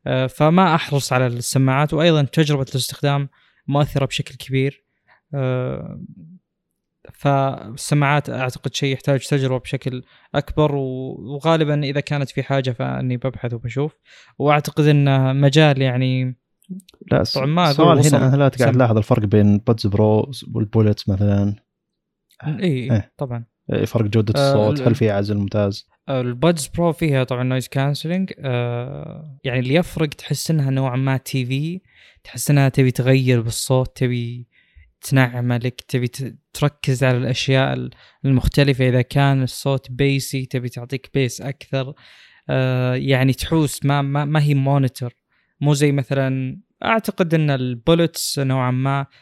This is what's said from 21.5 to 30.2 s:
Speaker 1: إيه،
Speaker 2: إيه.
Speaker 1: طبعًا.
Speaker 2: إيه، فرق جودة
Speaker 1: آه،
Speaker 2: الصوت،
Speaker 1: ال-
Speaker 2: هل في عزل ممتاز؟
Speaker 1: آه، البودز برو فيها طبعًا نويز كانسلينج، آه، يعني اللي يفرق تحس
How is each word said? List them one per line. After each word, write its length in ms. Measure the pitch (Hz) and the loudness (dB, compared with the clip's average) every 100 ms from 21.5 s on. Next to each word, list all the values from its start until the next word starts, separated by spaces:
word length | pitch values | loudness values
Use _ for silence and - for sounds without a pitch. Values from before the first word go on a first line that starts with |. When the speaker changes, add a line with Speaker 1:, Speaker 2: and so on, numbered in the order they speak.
| 101 _ _ _ _ _ _ _ _ 151 | -4 _ _ _ _ _ _ _ _ -8
Speaker 1:
إيه، 440 | 151 180 131 120 | -4 -2 -2 0
Speaker 2:
إيه. 200 | 110 - _ | -2 -2 _
Speaker 1:
طبعًا. 260 | 135 117 117 _ - | -8 -8 -10 _ -4
Speaker 2:
إيه، 120 | - 101 | -2 0
فرق 200 | 113 107 | 0 0
جودة 280 | 113 104 123 | 2 2 2
Speaker 1:
آه، 80 | 139 | 2
Speaker 2:
الصوت، 320 | 123 107 139 | 4 2 2
Speaker 1:
ال- 60 | 123 | 0
Speaker 2:
هل 80 | 113 | 2
في 160 | 110 | 0
عزل 260 | 101 104 104 | 0 -2 -2
ممتاز؟ 500 | 98 107 101 101 - _ - | -2 0 -2 -2 -12 _ -8
Speaker 1:
آه، 120 | 131 | -4
البودز 460 | 123 120 160 165 - | -4 0 0 0 -4
برو 240 | - 170 | -2 -2
فيها 320 | 151 160 135 | 0 0 0
طبعًا 200 | 127 123 | 0 -2
نويز 240 | 127 131 120 | -2 -2 -4
كانسلينج، 680 | 135 139 143 160 185 190 - | -4 -2 -2 -4 -4 -4 -6
آه، 1000 | 135 123 120 120 127 143 151 151 156 135 | -4 -2 -2 -4 -8 -10 -12 -14 -16 -10
يعني 160 | 139 127 | -4 -2
اللي 140 | 127 | 0
يفرق 360 | 156 175 - 156 | 0 0 -4 -4
تحس 420 | - | -6